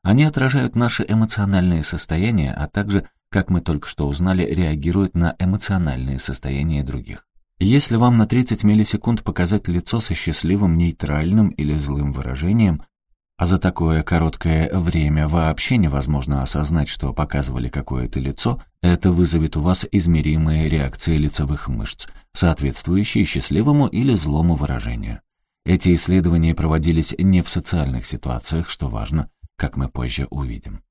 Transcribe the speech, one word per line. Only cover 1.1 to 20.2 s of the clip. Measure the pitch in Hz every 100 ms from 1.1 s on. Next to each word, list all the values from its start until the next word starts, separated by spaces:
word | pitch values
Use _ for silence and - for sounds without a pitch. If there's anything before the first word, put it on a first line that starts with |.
| 110 110 - 101 98 90 82
состояния, | 76 80 - 80 104 143 69
а | - -
также, | - 101 98 - _ _
как | 98 -
мы | 90
только | 80 73 -
что | - 71
узнали, | 71 90 92
реагируют | 87 80 82 76 76 95 95 87
на | 85 -
эмоциональные | 90 104 - 95 80 64 64 65
состояния | - 67 67 69 78 73
других. | 64 64 - - _ _ _ _
Если | 95 139 - 117
вам | 123 117
на | 110
тридцать | 120 123 107
миллисекунд | 104 107 104 104 - 117
показать | - - 87 104 -
лицо | 87 - 117
со | -
счастливым, | 82 - 78 82 101 98 82
нейтральным | 85 78 78 73 80 107 98
или | 73 73 76
злым | 71 71 71
выражением, | 67 62 65 85 113 104 76 - _ _ _ _ -
а | 85
за | 92
такое | 92 - 82 80
короткое | - 85 80 - 82 80 80
время | 92 82 80 76 76 78
вообще | 82 80 78 - 123
невозможно | 82 69 67 73 67 69
осознать, | 67 73 76 82 71
что | - 69
показывали | 67 73 73 65 64 62
какое-то | 71 65 64 60 -
лицо, | 67 69 - - - _
это | 87 87 92
вызовет | 87 85 80 78 78
у |
вас | 78 92 -
измеримые | 101 85 80